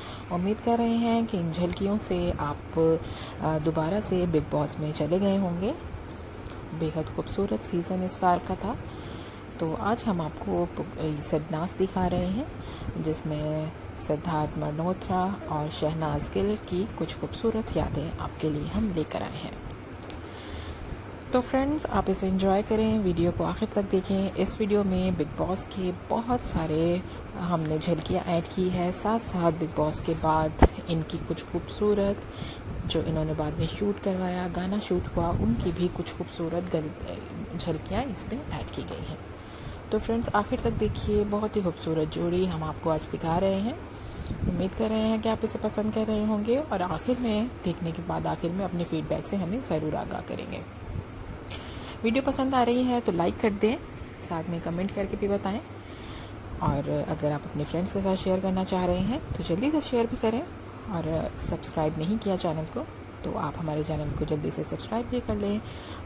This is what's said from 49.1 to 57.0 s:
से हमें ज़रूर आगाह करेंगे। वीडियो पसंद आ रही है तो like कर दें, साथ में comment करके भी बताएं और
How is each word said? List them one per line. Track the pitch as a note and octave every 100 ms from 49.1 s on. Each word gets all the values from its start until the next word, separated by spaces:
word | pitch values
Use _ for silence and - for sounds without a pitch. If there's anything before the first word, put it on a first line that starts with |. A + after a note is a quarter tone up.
| D#3+ -
से | G3
हमें | E3+ A3
ज़रूर | - D#3+ D#3 -
आगाह | - -
करेंगे। | - - - - - - - - - - - - - - - - - -
वीडियो | A3+ A#3
पसंद | C4 C4+ C4 C4+
आ |
रही | A#3 A#3+
है | B3+ B3
तो | A#3+
like | E3+ E3+ -
कर | A3
दें, | G3+ G#3+ C#4+ - - - - -
साथ | E3+ E3
में | E3+
comment | E3 E3+ F#3+
करके | G#3 G3 G3+
भी | G3+
बताएं | G3+ G3+ G#3 - - - - - - - - - -
और | - C#3+ D3 D3